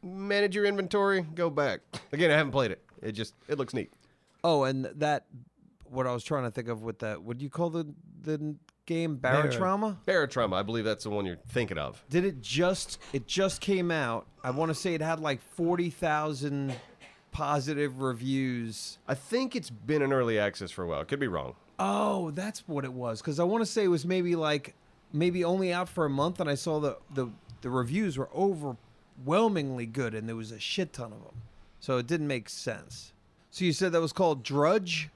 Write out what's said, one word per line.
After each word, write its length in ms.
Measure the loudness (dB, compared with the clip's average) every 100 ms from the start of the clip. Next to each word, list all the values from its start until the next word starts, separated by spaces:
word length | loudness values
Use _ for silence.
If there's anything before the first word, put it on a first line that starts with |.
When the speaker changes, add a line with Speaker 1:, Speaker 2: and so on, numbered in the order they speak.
Speaker 1:
manage 520 | -10 -8 0 2 2
your 120 | 4 2
inventory, 560 | 2 0 2 4 4
go 260 | 0 -2 0
back. 320 | 2 0 0 _ -16 -8
Again, 180 | 2 6
I 60 | 6
haven't 160 | 4
played 180 | 2 0
it. 100 | -2 _ -10
It 120 | -8
just, 200 | -4 -6 _ -4
it 80 | -2
looks 140 | -2
neat. 180 | -2 -6 _ _ _ _ _
Speaker 2:
Oh, 200 | 2 4
and 200 | 4 0 -4 -2
that, 280 | 0 0 _ -20 -20 _ _ _ -8
what 180 | -2 0
I 60 |
was 100 | -2
trying 200 | 0 0
to 60 | 0
think 180 | -4 -4
of 140 | -4
with 160 | -4 -6
that, 240 | -4 -6
what 160 | -6 -8
do 60 |
you 60 | -6
call 200 | -2 -2
the, 160 | -2 -6 -10 -18 -12
the 340 | -4 -2 -2 -6 -14 _
game? 320 | -4 0 0 0
Speaker 3:
Bar- 280 | 4 4 4
Speaker 2:
Barotrauma? 480 | 2 2 2 0 -2 2
Speaker 1:
Barotrauma, 480 | 2 2 2 2 2
I 60 |
believe 220 | 0 0
that's 200 | 0 0
the 60 | -2
one 140 | -2
you're 140 | -2 -6 -4
thinking 300 | -2 0 -2
of. 260 | -4 -8 -2
Speaker 2:
Did 160 | 0 0
it 160 | -2
just, 560 | -4 2 2 2 -4 -10 -6
it 120 | -6 -4
just 360 | 0 2 0
came 280 | 0 2 2
out. 360 | 0 0 -2 -6 -8
I 60 | -4
wanna 240 | 0 0
say 180 | 0 0
it 60 | 0
had, 180 | 0 0
like, 200 | -2 -4
forty 480 | -6 -2 2 2 0
thousand 840 | 0 0 2 0 -2 -2 -2 -2 -6 -12 -20 -20 -20 _
positive 680 | -4 0 0 0 0 0 0
reviews. 960 | -2 -2 -2 0 0 -2 -4 -8 -10 -12 -6
Speaker 1:
I 60 |
think 420 | -6 -2 -2 -2 -4
it's 140 | -8
been 320 | -12 0 2
in 100 | 4
early 260 | 2 4 4
access 320 | 2 0 -10
for 140 | -6
a 20 | -4
while. 180 | -2 -2
Could 140 | -2
be 60 | -2
wrong. 260 | -2 -4 -10 _ -4
Speaker 2:
Oh, 520 | 0 2 0 0 -2
that's 360 | -4 -6 -8 -6
what 200 | -6 -4
it 60 |
was. 260 | -6 -4 -4
'Cause 180 | -4 0
I 60 |
wanna 220 | 2 2 0
say 180 | 2
it 40 | 4
was 180 | 4 2
maybe, 280 | 0 2
like, 400 | 2 2 0 -2 -20 _ -20 _
maybe 320 | 2 2 2
only 260 | 2 2 2
out 160 | 0 -2
for 160 | 0 0
a 40 |
month, 300 | 2 2 2
and 80 | 0
I 60 |
saw 260 | 0 0 0
the, 160 | 0 -2 -8
the, 160 | -4 -4 -6 -18 -10
the 80 | -2
reviews 480 | 0 0 0 0 -2
were 140 | -4
overwhelmingly 1500 | 0 2 2 -4 -8 _ -20 _ -10 0 4 4 2 -2 -4 -4
good, 280 | -2 -2
and 140 | -2 -6
there 80 | -6
was 160 | -8
a 60 | -8
shit 320 | -6 -2 -4
ton 200 | -4 -10
of 60 | -12
'em. 240 | -16 -16 -18 -20 -20 -14
So 180 | 0 0
it 80 | 2
didn't 200 | 0 0
make 220 | -2 -4
sense. 640 | -8 -6 -8 -12 -18 -18 -20 _ _ _
So 140 | 0
you 80 | 0
said 200 | 2 4
that 80 | 4
was 120 | 2
called 300 | 2 2 2
Drudge? 680 | 0 4 6 4 2 -4 -6